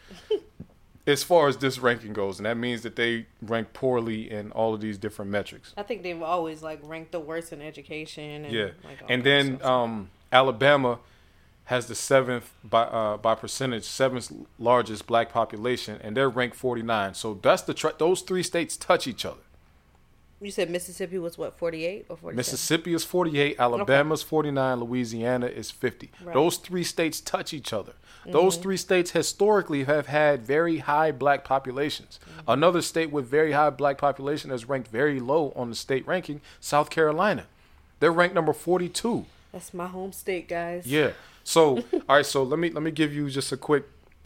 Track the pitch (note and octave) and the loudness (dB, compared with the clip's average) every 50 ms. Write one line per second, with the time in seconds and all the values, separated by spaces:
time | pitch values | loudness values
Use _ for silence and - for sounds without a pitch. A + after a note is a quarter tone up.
0 | - - F#3+ - - - G#4+ - - - _ - - - _ _ _ _ - - | -20 -20 -20 -20 -6 -6 -6 -6 -6 -12 _ -20 -20 -20 _ _ _ _ -20 -4
1 | _ D3 C#3+ C#3 - - F3 E3 D3 C#3 A#2+ G#2+ C3+ C3 B2 B2+ B2+ A#2+ A#2+ A2+ | _ 0 0 0 2 4 4 6 6 4 2 0 -2 -2 -2 2 2 0 0 0
2 | A2+ G#2 G#2 G#2 G2 G2 F#2 F#2+ G#2 A2 A#2+ A#2 A#2+ B2 A#2+ A2 A2 A2+ - - | -4 -8 -6 -4 -4 -4 -6 -4 -4 -4 -4 -4 -4 -4 -6 -6 -8 -8 -4 -2
3 | A#2 A#2 A#2 A2+ A2+ - _ _ A#2 G#2 A2+ A2+ G#2+ - - - C3+ C3 B2+ A#2+ | -2 0 -2 -4 -6 -12 _ _ -6 -4 -4 -4 -4 -6 -8 -4 -2 -2 0 0
4 | A2+ A2+ A2 A2 A2 - A2 G#2 G2+ G#2+ A#2 A2+ A2+ A2+ A2 G#2+ A2 G#2+ G#2 F#2+ | -2 -4 -6 -6 -8 -8 -10 -10 -10 -8 -4 -2 0 0 -2 -2 -6 -8 -8 -6
5 | G#2+ G#2+ - - G#2 G2 G2+ G2+ F#2+ - - - - - - G3+ G#3 - A#3+ F#3+ | -8 -10 -8 -8 -8 -4 -4 -4 -4 -4 -12 -18 -20 -16 -14 -12 -10 -8 -8 -8
6 | F3 F3+ E3+ E3 D#3+ D#3+ F3+ F3 E3 D#3+ D#3 D#3 D#3+ D#3 D#3 D3 D3 D3+ D#3+ D#3+ | -8 -8 -8 -6 -4 -2 -2 -2 -2 -4 -8 -10 -10 -12 -12 -12 -12 -14 -14 -14
7 | E3 - - E3+ D3 D3+ D#3+ E3 E3 - D#3+ D3 D3+ D#3 D3+ C#3+ C#3+ - D#3 D3+ | -12 -10 -10 -10 -8 -8 -8 -8 -8 -10 -14 -14 -14 -14 -14 -16 -16 -12 -12 -12
8 | D#3+ - - D#3 D3+ D3+ D3 D3 D3+ C#3+ A#2+ A2 G#2 F#2 E2+ - - D2+ C#3 - | -12 -12 -14 -14 -14 -12 -12 -12 -10 -4 -2 -2 -2 -4 -6 -12 -18 -20 -20 -14
9 | - - A#2+ B2+ B2 C#3 C#3+ C#3+ C#3 C#3 B2+ C3+ - C3 B2+ B2 A#2+ A2+ A2+ G#2+ | -4 -2 -2 2 4 4 6 6 4 2 -2 -2 0 2 2 2 2 0 -4 -8
10 | F#2+ - - _ _ _ B2 B2+ C3+ C3+ A#2 G#2 C3+ C#3+ D3 C#3 C3 B2 A#2 - | -10 -12 -18 _ _ _ 6 6 6 6 2 4 4 6 6 6 4 0 -2 -4
11 | - _ _ _ _ _ _ _ _ _ _ _ _ - B2 B2 A#2 A2 A2 - | -10 _ _ _ _ _ _ _ _ _ _ _ _ -4 -2 -2 -2 -4 -8 -10
12 | - - C#3 C3 B2+ B2 B2 A#2+ - - _ _ - G#2 A#2 A2+ A#2 - - A2+ | 0 4 4 4 4 4 -2 -4 -6 -12 _ _ -4 2 4 4 4 4 0 0
13 | A2 G#2+ G#2 G#2 G#2+ A2 A2 - - G#2+ - - C3+ B2+ A#2+ G#2+ - - - - | 0 0 -2 0 2 2 2 2 -2 -8 -6 -4 -4 -4 -4 -6 -8 -8 0 0
14 | C3 C3 B2+ A#2+ A2 - - - - - _ - A2+ A#2 B2+ A#2+ A2 G#2+ G#2+ G#2 | 0 0 0 -4 -8 -10 -14 -16 -16 -18 _ -2 2 4 4 4 4 0 -6 -10
15 | - - A#2 A#2 A2+ - - A#2 A2 - A#2 G#2 A2 B2 B2 A#2 - A2 G#2 - | -4 0 2 2 2 2 0 -2 -2 -2 -4 -6 -4 -2 -2 -4 -6 -10 -12 -12
16 | - G#2+ G#2+ C3 C#3 C3 A2 B2+ B2 A#2 - - - B2+ A#2+ A#2 A2+ A#2 A2+ G#2+ | -10 -4 0 0 0 2 2 0 -2 -2 -4 -4 -4 -2 -2 -2 -2 0 0 0
17 | G2 G2 F#2 - - A2 G#2 F#2+ - C3+ F#3 F3+ - - C#3+ - - D#3 - - | 0 -2 -4 -6 -8 -8 -8 2 4 4 4 4 2 -4 -6 -2 -2 -4 0 2
18 | D#3 F3 F#3+ F3 - - F#3 F3+ E3 - - E3+ D#3+ - - - - - F3+ D#3+ | 2 2 2 0 -2 -4 -4 -2 -2 -2 -2 -4 -4 -4 -8 -8 2 2 2 2
19 | - C#3 G#2 - - F2+ - - _ _ - _ _ _ _ _ _ _ _ _ | 2 -4 -8 -8 -10 -10 -12 -14 _ _ -20 _ _ _ _ _ _ _ _ _
20 | _ _ _ _ _ _ _ _ G3+ G3+ G3 G#3+ F3+ E3 F3 F3 F3 - F3 - | _ _ _ _ _ _ _ _ -14 -8 -4 -2 -2 -2 -2 -6 -6 -10 -8 -10
21 | F#3+ E3 F#3 F#3 E3 E3+ - - D#3 A2 - - E3+ E3+ E3 D#3+ E3 F3 G3+ A3+ | -8 -6 -6 -6 -6 -6 -8 -8 -8 -10 -6 -6 -6 -4 -4 -4 -6 -6 -6 -8
22 | - - C3 - E3+ E3 - B2 A#2+ - C#3 - - - D#3 E3 E3 F3 E3 D#3+ | -12 -16 -16 -14 -12 -6 -4 -4 -4 -2 -4 -4 0 0 0 0 0 -2 -2 -2
23 | - - - F3+ F3 D#3+ D3 C#3+ C#3+ D3 D3+ - B2 B2 A#2+ A#2 A#2+ C3 C#3 C#3 | -2 0 0 0 0 2 2 2 2 2 2 2 2 2 2 0 2 4 4 4
24 | D3 D#3 D#3 - - - D#3+ D#3 D3+ D3 C#3 C3+ C3 C3 B2+ A#2+ A#2+ A#2 B2 B2+ | 4 2 0 -2 -2 -2 0 0 0 0 0 0 0 0 0 -2 -2 -4 -2 -2
25 | B2 A2+ A#2 A2+ A2+ B2 B2+ B2 B2 B2 - A#2 G#2 - - - - A#2+ - - | -2 -4 -4 -2 0 0 0 0 -2 -4 -6 -8 -12 -12 -8 -4 -4 -4 -4 -6
26 | - - - - F3+ E3+ E3+ C3 D#3 E3+ E3+ - - - F3+ F3+ E3 - - - | -14 -20 -20 -18 -12 0 2 4 4 4 2 -2 -6 -6 -4 -4 -2 -2 -2 0
27 | E3 D#3 - - - - - G3 D#3+ - D#3+ C#3 - - A2+ G2+ F#2 - - - | -2 -2 -2 -6 -4 -4 -4 -4 -4 -8 -10 -10 -8 -6 -6 -6 -6 -8 -16 -20
28 | _ - - - - F3+ F3 D3+ F3+ F#3+ F3 E3+ F3+ G3 F#3+ F3 - - F#3+ F3+ | _ -20 -20 -20 -10 2 4 6 6 6 4 2 -2 -2 -2 -2 0 2 2 2
29 | F3 - - E3+ C#3+ - - - G3+ G#3 G#3+ G3 - - D3+ C#3 C3+ C#3 D3+ D3+ | 2 2 0 0 0 0 0 2 4 4 4 4 2 0 -2 -2 2 2 2 0
30 | C#3 - D3 D3+ D3+ D3 D3 B2 A2 A#2 C#3+ D#3 E3+ E3+ E3 - - - D3 D3+ | 0 0 2 4 4 4 4 2 0 0 2 2 2 2 0 -2 0 0 2 2
31 | D#3+ D#3 C#3+ A#2+ C3+ C#3+ C#3 - - - C3+ C3+ C3+ C3 B2 C3+ D3 D3 - - | 2 2 0 2 4 4 4 4 2 0 0 0 0 -4 -4 -2 -2 -2 -4 -6
32 | - - - - - - - - - - A#2 C#3 D#3+ F#3 F3 E3+ - - - E3 | -12 -18 -20 -20 -20 -20 -20 -6 0 2 4 6 6 6 4 4 0 0 0 0
33 | E3 D3+ D3 D3 B2+ A#2 C#3 D3+ D#3+ D#3 C#3 D3 D3+ D3 B2+ A#2 C#3+ C#3+ C#3 - | 0 0 -2 -4 -2 0 2 2 4 4 4 4 4 4 2 2 0 0 0 2
34 | D3 C#3+ C3+ - C#3 C#3 D#3 C#3 - C#3+ C3 A#2+ A#2 B2 C#3 C3 A2+ A2 A2 A#2 | 0 0 0 0 -4 -4 -4 -4 -4 -6 -8 -8 -4 -4 -4 -4 -4 -4 -2 0
35 | D3 D3+ C#3 C3 A#2+ B2 C#3+ E3 D3+ C3+ - B2+ B2 A#2+ A2 - - - C3+ B2+ | 0 2 0 -2 -2 0 0 0 0 0 -4 -6 -8 -6 -8 -10 -4 -2 -2 -2
36 | - - F3 F#3 E3 - D3 D3 - - - - - - D3 D3 D3+ - - E3 | -2 -2 -4 -4 -4 -6 -10 -12 -14 -20 -20 -16 -6 0 2 2 2 2 2 2
37 | D#3 D3+ D3+ E3 G3 G#3+ E3+ G#2+ - - _ _ _ _ _ - _ _ _ _ | 4 4 4 2 2 2 2 0 -4 -10 _ _ _ _ _ -20 _ _ _ _
38 | D3 E3+ E3 E3+ F3 F3+ G3 F3 D#3+ D3+ C#3+ - - E3+ F3+ F3 F3+ E3+ - - | 2 4 6 4 4 4 4 2 2 2 0 0 0 0 0 0 0 -2 -4 -4
39 | - A#3+ A3 B2 - - _ _ _ _ - F3+ - - - F3 F3 F#3 F#3 F#3 | -2 -2 -2 -2 -4 -8 _ _ _ _ -18 -16 -16 -12 -10 -10 -8 -8 -8 -10
40 | F#3+ G3 F#3+ - - G3+ F#3 F3 E3+ - F3 E3+ E3+ E3+ F3 F3+ F3 A#2+ C#3+ D3+ | -10 -10 -12 -10 -6 -6 -6 -6 -6 -6 -6 -6 -6 -6 -8 -8 -4 0 2 2
41 | C#3+ G#2+ - - - - - - _ - - E3 D#3+ D3 C3 E3 - - - D4+ | 2 2 0 -6 -14 -20 -20 -14 _ 2 6 6 6 6 4 2 -2 -2 -4 -4
42 | - - C3+ D3 C#3 - - C#3 C3+ B2 D3 E3 E3+ E3+ - D3 D#3 D#3+ D3+ D3+ | 2 4 4 6 4 4 0 0 0 0 0 0 0 -2 -2 -4 -4 -4 0 0
43 | D#3 D3 C#3+ D3 D3 C#3 C3+ C#3 C3 - C3+ B2+ - - D3+ C#3 C#3 - _ _ | 0 0 0 -4 -6 -4 -4 -4 -4 -4 -6 -6 0 2 2 2 2 -4 _ _
44 | _ _ _ _ - | _ _ _ _ -4